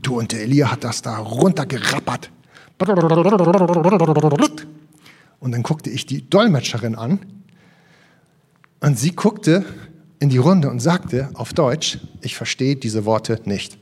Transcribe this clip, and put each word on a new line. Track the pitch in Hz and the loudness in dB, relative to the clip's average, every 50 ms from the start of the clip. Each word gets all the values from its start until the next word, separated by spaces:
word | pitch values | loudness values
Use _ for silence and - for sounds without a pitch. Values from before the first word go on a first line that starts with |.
Du, | - 135 127 117 | -4 -4 -4 -4
und | 113 101 - | -4 -4 -6
der | 110 | -6
Elia | 107 113 135 143 143 117 | -2 0 2 2 4 2
hat | - - - | 0 -4 -6
das | 120 110 - | -8 -8 -8
da | - 120 110 107 | -8 -8 -8 -8
runtergerappert. | 110 107 113 123 165 190 170 156 143 127 - 120 - - - 147 - - 127 - - - - _ _ _ _ - - - _ _ 185 180 208 175 165 160 165 160 165 185 214 208 175 165 175 202 180 165 175 170 151 180 208 190 175 156 151 151 147 151 139 147 - 147 - - - - - - - _ _ _ _ - - _ _ _ _ _ | -8 -8 0 2 4 4 4 0 -2 -6 -6 -4 -2 -2 -4 -2 -4 -6 -8 -8 -10 -16 -20 _ _ _ _ -20 -20 -20 _ _ 0 2 2 2 4 4 4 4 4 4 4 4 4 4 4 4 4 4 2 4 4 4 4 4 4 4 2 4 4 2 4 4 2 0 0 -8 -18 -18 -20 -20 -20 _ _ _ _ -20 -20 _ _ _ _ _
Und | - 127 | -8 -6
dann | 117 120 113 | -4 -4 -2
guckte | - 156 156 - - | -2 -4 -4 -4 -8
ich | 113 135 - | -8 -8 -8
die | - 139 143 - - | -8 -8 -10 -6 -2
Dolmetscherin | - - 226 240 170 131 117 - - 117 101 117 113 | 0 0 2 2 2 0 0 -4 -8 -6 -6 -6 -6
an | 104 110 120 175 196 - - - - - _ _ _ _ _ _ _ _ _ _ _ _ _ _ _ _ _ _ _ _ _ _ _ _ _ _ _ | -6 -4 -4 -4 -4 -6 -12 -20 -20 -20 _ _ _ _ _ _ _ _ _ _ _ _ _ _ _ _ _ _ _ _ _ _ _ _ _ _ _
und | - 147 143 110 | 0 0 0 2
sie | 123 170 | 0 -2
guckte | 180 - - 208 208 - - 156 160 190 190 - - - - - - - _ _ _ _ | -2 2 0 0 0 2 2 2 2 2 2 -4 -12 -18 -20 -20 -20 -20 _ _ _ _
in | 147 147 | 0 2
die | 127 127 | 2 4
Runde | 127 156 190 190 147 139 | 4 4 4 4 2 0
und | 120 123 | -2 -2
sagte | 110 156 175 180 - - - 123 135 139 - | 0 0 0 0 -2 -4 -4 -4 -4 -4 -8
auf | - 120 - - | -10 -10 -6 -2
Deutsch, | - 160 127 123 156 - - - - - - - - | 0 0 2 0 -2 -4 -6 -8 -8 -14 -18 -20 -14
„Ich | - - - | -12 -12 -10
verstehe | - 117 - - - 127 135 139 | -10 -8 -8 -6 -2 -2 -2 -2
diese | 135 - 113 107 110 104 | -2 -4 -4 -4 -2 0
Worte | 104 110 110 110 - 117 110 - | 0 0 0 0 -2 -6 -4 -4
nicht. | - 101 95 - - - - | -6 -6 -6 -6 -10 -16 -20